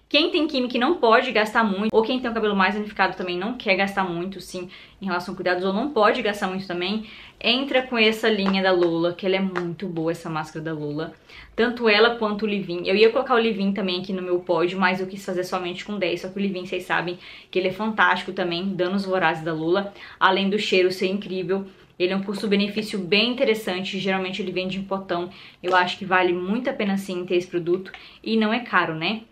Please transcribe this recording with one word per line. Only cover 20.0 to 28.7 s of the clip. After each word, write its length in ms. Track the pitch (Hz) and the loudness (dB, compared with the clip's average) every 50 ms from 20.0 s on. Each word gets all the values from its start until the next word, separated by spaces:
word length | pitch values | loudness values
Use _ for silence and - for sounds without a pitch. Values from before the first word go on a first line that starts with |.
| - - - - | -20 -20 -2 2
Além 300 | - 190 185 190 196 196 | 2 4 4 4 2 0
do 100 | 196 208 | 0 0
cheiro 320 | 208 - 202 185 180 185 | 0 2 2 4 4 2
ser 160 | 185 - 165 | 2 0 -2
incrível, 580 | 185 196 208 - 170 185 185 180 165 190 196 196 - - - - _ _ | -2 -2 -4 -6 -6 -6 -6 -2 -2 -2 -2 -4 -8 -16 -20 -20 _ _
ele 140 | - 185 185 | -2 0 0
é 40 | 190 | 0
um 60 | 196 | -2
custo-benefício 800 | 196 214 202 196 - 208 202 196 202 202 - 220 208 - - 196 | -2 -4 -6 -4 0 0 2 2 2 0 0 -4 -4 -4 -4 -6
bem 320 | 180 165 202 208 220 247 | -2 0 2 2 2 2
interessante, 680 | 247 - 277 220 220 214 - 208 180 185 196 - 196 | 2 2 2 2 2 0 0 -4 -4 -4 -6 -6 -6
geralmente 440 | 190 185 190 190 190 185 185 190 - | -4 -2 -2 -2 -2 -2 -4 -6 -6
ele 100 | 190 180 | -6 -4
vende 260 | 180 185 185 190 190 | -4 -4 -4 -4 -6
em 60 | 196 190 | -6 -6
potão. 460 | - 196 190 190 - 180 175 180 180 - - - - - _ - | -4 -6 -6 -4 -4 -4 -4 -4 -6 -10 -18 -20 -20 -20 _ -2
Eu 100 | 180 185 | 2 2
acho 240 | 180 180 185 - | 4 2 2 -2
que 60 | - 202 | -6 -2
vale 300 | 170 190 185 185 185 175 | 0 2 4 4 4 2
muito 360 | 180 180 185 208 247 247 277 | 0 0 -2 -2 0 0 -2
a 40 | 269 | -2
pena 240 | 269 220 196 196 | -2 -2 0 0
sim 280 | 196 196 - 185 175 180 | -2 -2 -4 -6 -6 -2
ter 120 | 180 185 | 0 0
esse 100 | 175 180 | 0 0
produto 420 | - - 175 165 170 175 190 190 - - - - - - - | 0 -4 -4 0 0 -2 -2 -2 -10 -16 -18 -20 -20 -20 -12
e 140 | - 214 220 | -4 0 0
não 180 | 226 220 214 220 | 2 2 2 0
é 60 | 247 | -2
caro, 360 | 233 - | -2 2